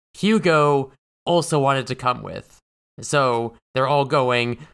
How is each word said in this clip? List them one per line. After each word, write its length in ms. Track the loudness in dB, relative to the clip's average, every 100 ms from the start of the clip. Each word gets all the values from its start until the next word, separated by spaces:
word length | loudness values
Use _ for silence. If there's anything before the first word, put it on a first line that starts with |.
| _
Hugo 800 | -4 0 2 2 2 4 2 -2 _ _ _ -2
also 340 | 0 2 0
wanted 260 | 2 0 -2
to 80 | -4
come 280 | -4 -4
with. 360 | -6 -14 -16 _ _ _ _ -16
So 560 | -4 0 0 0 -4 -8 _ -2
they're 120 | 0
all 180 | 0 0
going. 600 | 0 2 2 0 -4 -12